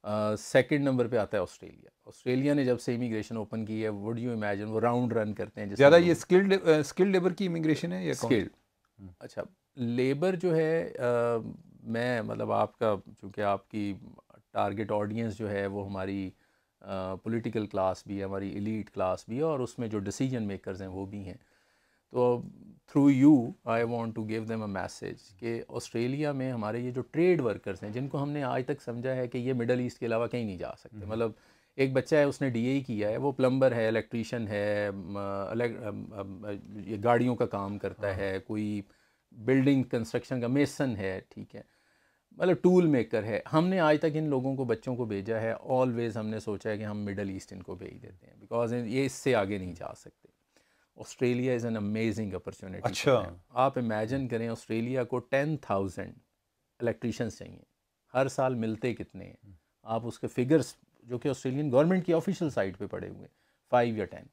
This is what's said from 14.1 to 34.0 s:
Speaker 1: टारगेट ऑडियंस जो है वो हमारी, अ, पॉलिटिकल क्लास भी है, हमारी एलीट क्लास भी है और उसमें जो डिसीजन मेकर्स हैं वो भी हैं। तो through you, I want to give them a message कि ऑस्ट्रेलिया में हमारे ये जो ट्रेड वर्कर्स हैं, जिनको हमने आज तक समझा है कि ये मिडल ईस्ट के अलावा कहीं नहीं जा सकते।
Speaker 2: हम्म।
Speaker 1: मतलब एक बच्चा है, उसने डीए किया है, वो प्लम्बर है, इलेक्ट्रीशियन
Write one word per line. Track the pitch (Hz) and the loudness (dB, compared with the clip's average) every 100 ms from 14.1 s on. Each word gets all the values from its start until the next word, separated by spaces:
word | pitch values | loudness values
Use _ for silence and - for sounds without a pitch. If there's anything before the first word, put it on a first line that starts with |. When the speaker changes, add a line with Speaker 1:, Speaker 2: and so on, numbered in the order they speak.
| - _ - _ | -20 _ -20 _
Speaker 1:
टारगेट | 107 101 98 104 | -4 -2 -2 -2
ऑडियंस | 107 104 107 113 98 | -2 -2 -4 -4 -4
जो | 107 | -4
है | 101 98 | -2 -4
वो | 101 | -4
हमारी, | 95 95 95 98 92 - _ _ _ _ | -6 -6 -6 -4 -6 -10 _ _ _ _
अ, | 98 95 92 | -10 -6 -6
पॉलिटिकल | 95 - 117 117 113 104 | -6 -4 -4 -2 -4 -4
क्लास | 98 92 92 - | 0 0 0 -8
भी | 98 | -6
है, | |
हमारी | 95 98 98 101 | -4 -4 -6 -4
एलीट | 104 110 98 | -4 -4 -6
क्लास | - 95 92 - | -2 -2 -2 -6
भी | 117 | -4
है | |
और | 160 143 | -2 -2
उसमें | 120 - 117 | -4 -6 -4
जो | 107 | -4
डिसीजन | 98 - 131 127 | -4 -2 -2 0
मेकर्स | 104 95 - 95 | -4 -6 -8 -10
हैं | 95 | -8
वो | 92 98 | -8 -8
भी | 101 | -8
हैं। | 95 - _ _ _ _ _ _ _ | -10 -14 _ _ _ _ _ _ _
तो | 123 123 120 - - - - _ | 2 2 2 -4 -16 -20 -20 _
through | 143 143 131 | 6 6 8
you, | 143 147 113 - 120 | 8 8 4 -6 0
I | 117 | 0
want | 117 117 113 | 2 -2 -4
to | 113 107 | -4 -4
give | 110 110 | -4 -4
them | 113 | -4
a | 107 95 | -4 -6
message | 90 - 104 85 | -6 -8 -12 -12
कि | - 92 117 117 - | -16 -10 -6 -6 -6
ऑस्ट्रेलिया | 120 - 117 120 139 151 | -10 -6 -2 -2 -2 -2
में | 139 131 | -2 -4
हमारे | 123 104 117 | -4 -4 -4
ये | 123 | -4
जो | 123 | -6
ट्रेड | 123 147 175 170 | -6 2 4 4
वर्कर्स | 120 98 - 92 | 2 -2 -6 -8
हैं, | 107 | -6
जिनको | 110 135 147 | -6 -4 -4
हमने | 143 147 | -4 -4
आज | 131 127 127 | -2 -2 -2
तक | 147 | -6
समझा | - 117 127 | -6 -6 -4
है | 131 123 | -2 -4
कि | 127 | -4
ये | 120 | -2
मिडल | 127 117 123 | -2 2 2
ईस्ट | 123 - | 0 -4
के | 120 | -2
अलावा | 113 117 | 0 0
कहीं | 123 110 | -2 -4
नहीं | 90 | -6
जा | 71 - | -8 -10
सकते। | - 107 | -16 -14
Speaker 2:
हम्म। | 95 | -8
Speaker 1:
मतलब | 113 117 107 _ _ _ - | -2 -2 -4 _ _ _ -2
एक | 135 | 0
बच्चा | 131 123 156 | 2 2 4
है, | 143 | 4
उसने | 143 135 | 2 -2
डीए | 113 120 139 | 0 0 0
किया | 131 107 104 | -2 -2 0
है, | 117 | 0
वो | 139 | -2
प्लम्बर | 135 131 131 131 | 2 2 6 4
है, | 117 110 | 4 2
इलेक्ट्रीशियन | 110 | 0